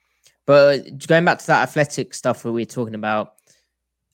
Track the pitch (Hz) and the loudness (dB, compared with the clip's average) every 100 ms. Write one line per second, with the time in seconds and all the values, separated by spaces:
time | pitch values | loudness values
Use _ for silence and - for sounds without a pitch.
0 | _ _ _ _ - 143 143 139 - 139 | _ _ _ _ 2 4 6 2 -6 -10
1 | - 165 175 123 - 135 127 156 143 - | 0 2 2 0 0 0 0 -2 -4 -4
2 | 123 - 127 - 117 117 110 127 113 110 | -10 -6 -6 -6 -6 -8 -8 -10 -10 -8
3 | 107 107 98 _ _ _ _ _ _ _ | -6 -4 -6 _ _ _ _ _ _ _
4 | _ | _